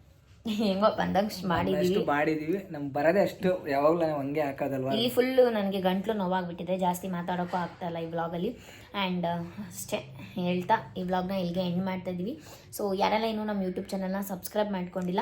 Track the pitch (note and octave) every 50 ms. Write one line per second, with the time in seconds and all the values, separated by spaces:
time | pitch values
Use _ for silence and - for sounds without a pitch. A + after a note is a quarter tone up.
0 | - - - - - - - - - A3+ G#3+ G#3 A3+ G3+ F#3+ F#3+ G#3 G#3+ - -
1 | - F3 F3+ F#3 G#3 G#3+ - - - F#3 E3+ E3 E3+ F#3 F#3+ F#3+ F3+ F3+ F#3+ G3+
2 | - - C#3+ D3 D#3 D#3 D#3 D#3 D#3 D#3 F3+ D3+ - - D#3 D3 C#3+ C#3+ C3 C#3+
3 | C#3+ D#3+ F3 G3+ F3 - - - - F#3 F3+ F#3 - D#3 C3+ C#3 C#3+ D#3 E3 E3+
4 | E3 D#3 D3+ C#3+ C3+ C#3 D3 D#3 D3 C#3 C3+ - D3 C3+ C#3 C3 B2+ C3 C3+ A3
5 | A#3 B3 B3 A#3+ B3 B3+ C4 C4 B3 A#3+ A3+ G#3+ G3 G3 F#3+ G3 F3+ F#3 F#3 G3
6 | F#3 A3 A3 G#3 F#3+ F3+ F3+ F#3 F3+ F3 E3+ E3+ F3 E3+ F#3 F#3 F#3 F3 F3+ F3+
7 | - G3 F3+ F3 F3 F3+ F3+ F3 F3+ F3 - F3+ F3 E3 - - F#3 E3+ E3 E3+
8 | E3 E3 E3 E3+ E3 E3 F3 F3 F3+ A#3 B3 - - - - - - - - G3+
9 | G3 F#3 F#3 F3+ F3 E3+ E3+ E3+ E3+ F3 - - G#3 - - - - - G#3 -
10 | - - - - - - - G3+ F3 F3 F3+ F3+ F3+ - A3 A3 - - - F#3+
11 | F#3 F3+ F#3 F#3 F3+ F3+ G3 F#3+ F3+ F3 E3+ F#3 F#3 F3+ F3 F3+ F#3+ F#3 F#3+ F#3
12 | F3+ F#3 F3+ F3 F3+ G#3+ D4+ - - - - - - - - - A3 G3+ G3 F#3+
13 | G3 F#3+ G3+ A3 A3+ A3+ A3 G#3+ G#3+ G#3+ G#3 G3+ F#3+ F#3 F3+ F#3 F#3+ - - F#3+
14 | F#3+ F#3 F#3+ G3 G3+ G3 G3 F3+ - - - G#3+ G#3 G3+ G3+ F#3 F3 F3 - F#3
15 | F3+ F3+ F3+ G3+